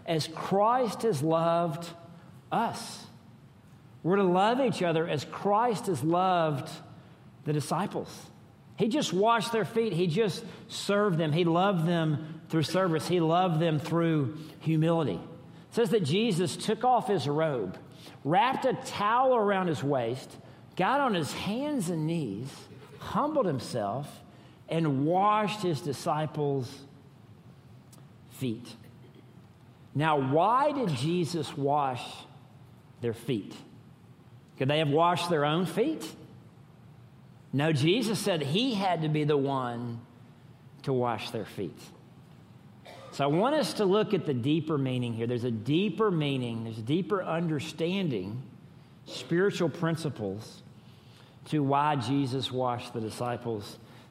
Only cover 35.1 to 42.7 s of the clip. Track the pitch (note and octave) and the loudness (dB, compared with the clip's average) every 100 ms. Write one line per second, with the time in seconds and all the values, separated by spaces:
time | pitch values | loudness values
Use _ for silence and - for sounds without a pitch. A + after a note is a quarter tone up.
35.1 | F3+ E3+ D#3 D3 D#3+ F3+ - C#4 D#4+ - | 2 0 2 2 2 0 0 0 -2 -10
36.1 | - - - - - - - - - - | -14 -20 -20 -20 -20 -20 -20 -20 -20 -20
37.1 | - - - - C3 D#3 D3 D#3 A3+ A3 | -20 -20 -20 -4 0 2 4 4 2 2
38.1 | F#3+ G3+ E3+ C3 F3+ C4 G3+ G3 E3 D#3 | -2 0 0 0 0 0 0 0 0 0
39.1 | D3+ D3 D3 C#3 C3+ B2 A#2+ A#2+ A#2 - | 0 2 2 2 0 -2 -6 -8 -10 -14
40.1 | - - - - - - - - B2+ A#2+ | -20 -20 -20 -20 -20 -20 -10 -2 0 0
41.1 | G#2+ - A2+ F#2 - E2+ - - - - | -2 -6 -8 -8 -8 -10 -10 -20 -20 -20
42.1 | - - - - - - | -20 -20 -20 -20 -20 -20